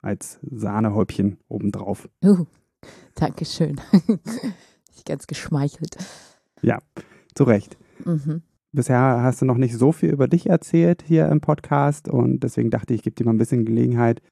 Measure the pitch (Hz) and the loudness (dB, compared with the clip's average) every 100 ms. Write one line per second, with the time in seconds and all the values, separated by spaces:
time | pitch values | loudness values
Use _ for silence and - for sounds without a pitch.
0 | - 98 - - 131 120 104 104 110 104 | -8 -8 -10 -16 -14 -8 -6 -2 0 0
1 | 98 - 101 98 - 104 101 92 92 104 | -2 0 -2 -2 -10 -6 -4 -6 -8 -10
2 | - _ 190 190 156 _ _ _ - - | -12 _ 2 2 0 _ _ _ -20 -20
3 | _ - 147 - 160 - 156 143 - 185 | _ -6 -4 -4 -8 -4 -4 -4 2 2
4 | - 196 - 226 254 185 _ _ _ _ | 4 -4 -4 -10 -10 -12 _ _ _ _
5 | - - - - - 147 143 - 160 - | -10 -10 -10 -10 -4 -2 -2 -4 -12 -12
6 | 185 - - _ _ _ - 110 - - | -18 -20 -20 _ _ _ 0 0 -6 -20
7 | - _ _ - 127 104 - - _ - | -20 _ _ 0 2 2 -2 -18 _ -10
8 | - 160 143 156 - _ _ 143 123 123 | -4 -4 -4 -8 -10 _ _ -4 0 2
9 | 131 120 123 123 131 120 127 117 135 165 | 4 2 0 0 0 2 0 2 2 2
10 | 165 143 131 170 - 170 - 165 170 175 | 0 0 2 2 2 0 2 2 2 2
11 | - 160 156 151 151 151 - 143 143 147 | 2 2 4 2 0 -2 0 0 0 -2
12 | - 127 120 131 120 120 117 113 - 110 | -2 0 2 0 -2 -2 -2 -2 -2 -4
13 | - - 117 110 117 123 110 113 123 120 | -4 -2 0 2 2 0 0 0 0 2
14 | 117 117 _ | 0 0 _